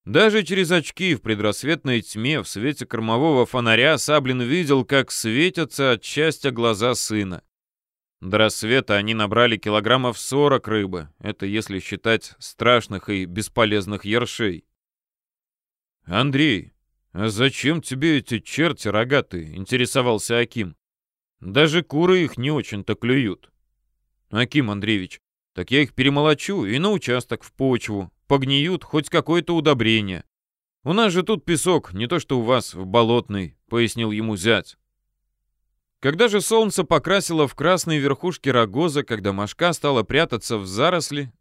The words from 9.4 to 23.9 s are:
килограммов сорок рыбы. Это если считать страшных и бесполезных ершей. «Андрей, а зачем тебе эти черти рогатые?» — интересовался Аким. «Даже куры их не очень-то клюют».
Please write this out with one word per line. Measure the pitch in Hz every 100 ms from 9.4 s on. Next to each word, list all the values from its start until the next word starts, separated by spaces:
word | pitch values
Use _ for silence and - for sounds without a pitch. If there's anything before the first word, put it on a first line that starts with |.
| 120 107
килограммов | 107 107 104 131 127 110
сорок | - 135 147 127 107
рыбы. | 107 95 90 73 _
Это | 101 104 98
если | 107 107 95
считать | - 101 113 110 - -
страшных | - - 117 120 - 95 -
и | 101
бесполезных | 90 90 104 - 110 104 95 101
ершей. | 101 117 120 - 107 82 _ _ _ _ _ _ _ _ _ _ _ _ _ _
«Андрей, | - 95 139 135 156 95 - _ _ _ _
а | 87 110
зачем | 104 131 - 135 165
тебе | - 131 160 143
эти | - 113
черти | - - 170 117 107
рогатые?» — | 104 123 139 - 90 78 82
интересовался | 95 123 123 135 123 107 - 117
Аким. | 117 117 92 - _ _ _ _ _ _
«Даже | 90 113 156 170
куры | - 143 180 185 156
их | -
не | 131
очень-то | 151 - 104 95 107
клюют». | 120 135 113 90 _ _ _ _ _